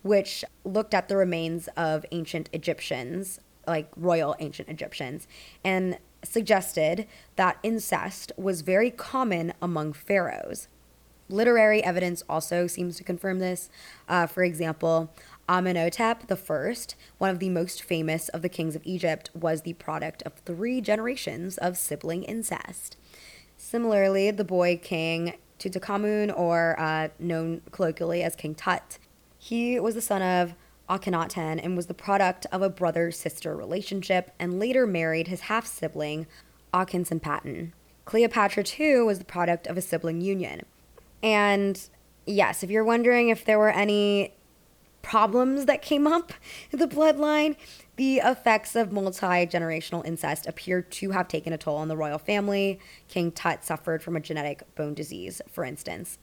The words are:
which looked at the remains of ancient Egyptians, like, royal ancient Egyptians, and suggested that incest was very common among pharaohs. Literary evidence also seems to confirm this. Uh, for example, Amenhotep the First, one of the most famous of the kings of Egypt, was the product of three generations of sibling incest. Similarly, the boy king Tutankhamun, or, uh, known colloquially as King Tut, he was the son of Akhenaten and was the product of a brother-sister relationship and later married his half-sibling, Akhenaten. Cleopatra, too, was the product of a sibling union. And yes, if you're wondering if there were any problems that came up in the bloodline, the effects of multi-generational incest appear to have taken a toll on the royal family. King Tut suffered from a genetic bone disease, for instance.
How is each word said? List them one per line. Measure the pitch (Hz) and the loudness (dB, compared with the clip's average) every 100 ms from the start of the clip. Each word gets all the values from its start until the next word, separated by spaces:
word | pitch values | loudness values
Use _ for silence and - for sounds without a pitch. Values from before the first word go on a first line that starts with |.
which | 190 208 196 - - _ | 4 2 2 -8 -12 _
looked | 202 202 214 | -4 -2 0
at | 233 214 | 0 2
the | 196 | 2
remains | 180 165 165 170 165 - | 2 2 -2 -4 -6 -2
of | 165 156 - | 0 0 -2
ancient | 170 160 165 156 | -8 -4 -6 -6
Egyptians, | - - 147 - 131 123 170 190 - _ _ - | -4 -4 -4 -4 -6 -4 -6 -8 -12 _ _ -4
like, | 165 156 - | -4 -4 -4
royal | 175 165 147 - | 2 2 2 -2
ancient | 151 - - | -8 -10 -12
Egyptians, | 156 - - 131 - - - - - | -10 -10 -8 -8 -10 -14 -20 -20 -6
and | 190 190 185 180 _ _ | 0 0 0 -4 _ _
suggested | - 233 214 202 180 170 156 175 214 - - - | -4 -4 4 4 4 0 0 0 -6 -14 -8 2
that | 185 - | 2 2
incest | 214 226 - 185 185 - - - | -2 -2 -2 -2 -4 -10 -14 -4
was | 190 175 | -2 -2
very | 156 185 240 | 2 4 2
common | - - 262 247 175 165 - | 0 -6 -2 0 0 -2 -4
among | 180 165 156 | -4 -2 -4
pharaohs. | 147 - 202 170 - - - - _ _ _ _ _ _ | -6 2 2 2 -4 -8 -10 -14 _ _ _ _ _ _
Literary | 196 240 233 214 214 | 2 6 8 6 6
evidence | 185 180 180 175 - | 2 0 0 -4 -2
also | 156 - 175 175 | -4 0 0 0
seems | 175 180 165 | -2 -6 -6
to | |
confirm | - 175 190 185 | -6 -4 -2 -2
this. | 185 180 - - - - - | -2 -4 -8 -18 -20 -20 -2
Uh, | 175 165 | 0 2
for | - | 2
example, | 180 160 165 156 165 165 160 - - - - | 0 2 -4 0 2 2 0 -12 -20 -12 0
Amenhotep | 180 185 175 170 - 226 233 - | 2 2 2 0 2 0 0 -2
the | 185 | -4
First, | - 156 165 240 - - - _ | -2 -2 -2 -4 -10 -16 -20 _
one | 190 | 0
of | 180 | 0
the | 185 | 0
most | 180 175 - | 0 -2 -6
famous | - 165 160 160 - | -4 -2 0 -2 -4
of | 165 | -4
the | 175 | -4
kings | - 160 156 | -2 -4 -4
of | |
Egypt, | 165 185 170 151 - | -6 -2 -2 -2 -8
was | 170 165 160 | -4 -2 -2
the | 170 | -4
product | 170 - 156 151 - | -10 -8 -6 -6 -10
of | 156 - | -14 -14
three | - 170 226 254 | -10 -6 -2 -2
generations | 208 214 226 262 - 156 180 185 | 0 0 0 -4 -6 -6 -8 -4
of | 180 180 | -4 -2
sibling | - 147 160 170 | -6 -6 -4 -6
incest. | - 226 214 175 - - - - - - - - - _ | -6 -6 -6 -6 -8 -14 -16 -18 -20 -20 -20 -20 -20 _
Similarly, | - 233 233 208 196 196 196 | -6 -2 2 4 4 4 2
the | 208 | 0
boy | 180 180 175 175 | 0 4 4 2
king | - 165 165 165 170 - _ _ | -2 -2 -2 -2 -4 -6 _ _
Tutankhamun, | 190 180 - 202 208 214 208 180 | -8 -6 -4 -2 0 0 0 0
or, | 170 170 165 - | 2 4 2 0
uh, | 156 156 156 - | 0 0 -2 -4
known | 170 165 165 165 - | -4 -2 -2 -6 -10
colloquially | - 175 160 170 175 | -2 -2 0 -2 0
as | 165 - | -2 -4
King | 156 | -8
Tut, | 151 - - - - _ _ _ _ | -4 -2 -2 -4 -20 _ _ _ _
he | - 233 240 247 | -6 -2 0 0
was | 208 | 0
the | 226 | -2
son | - 196 | -2 0
of | 185 180 175 170 - _ - | 2 2 2 -4 -20 _ -6
Akhenaten | 185 196 170 165 - 160 160 | -4 0 -2 -2 -4 -4 -4
and | 170 180 | -2 -4
was | 175 | -4
the | |
product | 175 - 196 185 - - | -8 0 4 4 2 -6
of | 185 | 0
a | 196 | -2
brother-sister | 190 175 165 170 170 160 - 160 151 | 0 0 2 -2 -2 -8 -6 -8 -8
relationship | 98 185 196 196 180 185 180 _ | -4 -6 -4 -6 0 0 0 _
and | 175 180 | -4 -2
later | 226 254 233 | 2 2 4
married | 175 165 160 165 | 2 2 0 -2
his | 180 | -6
half-sibling, | - 214 - - 156 151 151 156 160 - - _ _ | -2 -2 -2 -6 -6 -4 -4 -4 -8 -16 -20 _ _
Akhenaten. | 180 185 180 175 165 151 147 - - 170 _ _ _ | -2 0 -2 0 -2 -2 -4 -4 -8 -10 _ _ _
Cleopatra, | - 220 233 233 202 - | -2 2 4 4 2 0
too, | 196 - 302 262 226 | -4 0 4 4 4
was | 190 | 0
the | |
product | 190 175 175 170 - | -4 -2 0 0 -2
of | 175 | -6
a | |
sibling | 180 165 165 165 | -2 -2 -2 -2
union. | 190 196 175 78 - _ _ - _ - | -2 -2 -4 -8 -16 _ _ -20 _ -2
And | 220 208 202 202 196 190 - _ _ _ - | 2 4 6 4 2 -2 -10 _ _ _ -2
yes, | 202 143 - | 2 2 2
if | 180 | 0
you're | 214 | 2
wondering | 220 233 240 240 233 | 4 6 6 6 4
if | 226 | 2
there | - 214 | 4 6
were | 214 | 6
any | 190 208 208 208 202 - _ _ _ _ _ _ _ | 4 2 4 4 2 0 _ _ _ _ _ _ _
problems | - 220 214 233 254 277 269 | 0 4 4 4 4 4 2
that | 269 | 2
came | - 294 294 | 2 4 4
up | 339 339 - - - - | 4 0 -16 -18 -18 -10
in | 277 | 0
the | 302 | 2
bloodline, | 285 311 302 302 302 302 294 - - - - | 6 4 6 2 2 2 -2 -12 -20 -18 -2
the | 269 262 | 2 4
effects | 240 247 240 220 220 233 | 2 2 4 2 2 0
of | 214 | 0
multi-generational | 202 190 185 190 180 175 175 165 160 - 170 | 0 -2 -2 2 2 2 0 -2 -4 -4 -6
incest | 156 170 151 156 170 | -4 -4 -4 -4 -6
appear | - - 180 | -10 -2 -2
to | 175 - 196 | -2 -6 -2
have | 190 185 | -2 0
taken | 160 165 | -4 -4
a | 160 | -4
toll | - 151 | -2 -2
on | 156 | -2
the | 156 | -2
royal | 151 151 | -2 -4
family. | - 208 202 202 196 190 - - _ | -2 0 0 0 0 -2 -12 -20 _
King | 185 170 | -2 -2
Tut | 165 175 151 | 0 -2 -2
suffered | - 160 - 160 | -6 -6 -4 -4
from | - 165 | -4 -6
a | |
genetic | 151 151 147 139 - | -4 -6 -6 -8 -12
bone | - 151 | -8 -6
disease, | 147 151 - 92 180 - | -6 -10 -10 -10 -12 -12
for | - | -8
instance. | 135 147 - 82 160 - | -8 -8 -10 -10 -12 -14